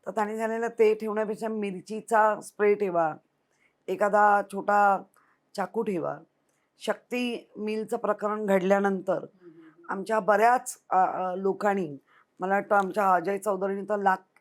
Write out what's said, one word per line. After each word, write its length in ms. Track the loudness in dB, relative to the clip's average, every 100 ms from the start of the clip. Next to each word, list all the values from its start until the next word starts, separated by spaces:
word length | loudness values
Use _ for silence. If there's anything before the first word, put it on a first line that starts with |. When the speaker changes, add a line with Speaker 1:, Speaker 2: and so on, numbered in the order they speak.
| -6
Speaker 1:
तर 40 |
त्यांनी 280 | -4 -4 -4
सांगितलेलं 400 | -4 -2 -6 2
ते 160 | 4
ठेवण्यापेक्षा 540 | 4 -2 -4 -4 -4 -6
मिरचीचा 920 | -4 -6 -8 -10 -12 0 4 4 2
स्प्रे 340 | -8 0 2
ठेवा, 400 | 2 0 0 0 -4 _ _ _ _ _ _ -8
एखादा 540 | -2 2 4 6 4 0
छोटा 500 | -6 0 4 4 2 -4 _ _ _ _ -8
चाकू 260 | -6 -4
ठेवा. 360 | -4 -4 -6 -8 _ _ _ _ _ _
शक्ती 680 | -8 -8 _ -6 -4 -6 -12 -10
मिलचं 400 | -6 -6 -6 -4
प्रकरण 500 | -4 -2 -4 -4 0
घडल्यानंतर 680 | 2 4 2 2 -2 -2
Speaker 2:
हम्म, 340 | -4 -6 _ -20
हम्म, 140 | -20
हम्म. 300 | -20 _ -12
Speaker 1:
आमच्या 300 | -10 -4 -2
बऱ्याच, 640 | 2 4 6 4 -2 -16 _
अ, 60 | 2
अ, 380 | 2 0 -4
लोकांनी, 600 | -2 -4 0 0 -2 -4 -10 _ _ _ _
मला 140 | -2
वाटतं 200 | -2 2
आमच्या 400 | 2 2 0 2
अजय 240 | 2 2 -4
चौधरीने 440 | -2 -2 -4 -4
तर 140 | -4 0
लाख, 200 | 2 0 _ _